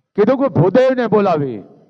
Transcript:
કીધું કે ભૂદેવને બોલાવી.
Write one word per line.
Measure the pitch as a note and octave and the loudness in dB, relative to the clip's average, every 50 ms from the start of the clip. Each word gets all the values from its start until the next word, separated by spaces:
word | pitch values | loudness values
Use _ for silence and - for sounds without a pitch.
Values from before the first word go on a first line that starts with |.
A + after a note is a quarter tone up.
| _ _ - | _ _ -2
કીધું | F#3+ G#3 A3 C4+ B3 | 0 0 2 2 0
કે | C#4 B3+ | 0 -2
ભૂદેવને | E3+ - E3 F#3+ F#3 B3+ B3+ C4 C4 B3 A#3+ | 0 0 0 2 2 2 2 2 0 0 -2
બોલાવી. | G#3+ G3 G#3 G3+ F#3+ E3+ D#3 C#3+ C3 A2+ G2 E2+ - - _ _ _ | 0 0 0 0 0 -2 -2 -4 -6 -8 -10 -14 -18 -20 _ _ _